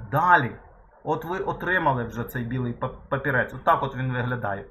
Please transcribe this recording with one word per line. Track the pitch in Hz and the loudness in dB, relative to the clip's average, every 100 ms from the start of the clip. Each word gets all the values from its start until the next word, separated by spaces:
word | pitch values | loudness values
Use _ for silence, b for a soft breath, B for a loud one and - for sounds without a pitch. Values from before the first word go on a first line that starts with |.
| - | -2
далі, | 143 180 170 117 - - - - - | 2 6 6 4 -6 -20 -20 -20 -10
от | 143 156 165 | -4 -4 -4
ви | 190 | -4
отримали | 185 - 175 185 156 123 | -4 -4 0 2 4 2
вже | 113 117 | -2 -4
цей | 113 127 | -6 -4
білий | 117 127 120 120 | -4 -2 -2 -4
пап-, | - - - | -6 -8 -4
папірець, | 135 147 127 110 | -2 0 0 0
отак | 127 - 185 | 0 2 2
от | 139 123 | 2 -2
він | 131 | -2
виглядає, | 123 123 120 107 98 - | -2 -2 -4 -4 -6 -8